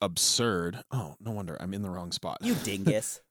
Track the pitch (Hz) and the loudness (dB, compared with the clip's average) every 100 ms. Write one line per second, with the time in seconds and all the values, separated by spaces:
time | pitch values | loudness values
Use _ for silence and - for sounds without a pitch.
0 | 98 82 - 113 120 92 87 - - 131 | 0 2 4 4 4 4 0 -4 -4 -4
1 | 80 - 113 104 90 - 92 98 98 90 | -4 -8 -6 -6 -6 -6 -6 -4 -4 -4
2 | 87 - 85 - 233 180 110 98 98 107 | -6 -6 -4 -2 0 0 0 2 2 2
3 | - - _ | 0 -6 _